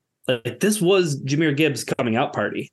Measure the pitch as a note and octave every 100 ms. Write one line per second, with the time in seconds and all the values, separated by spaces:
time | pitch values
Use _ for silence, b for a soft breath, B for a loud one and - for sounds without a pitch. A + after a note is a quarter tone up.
0 | _ _ - B2 A#2+ A2 G3 G#3+ F3 G3
1 | F3 C#3 C3+ C#3+ D#3+ C#3+ D#3 B2 - -
2 | A#2+ A2+ D3 - G#2 - -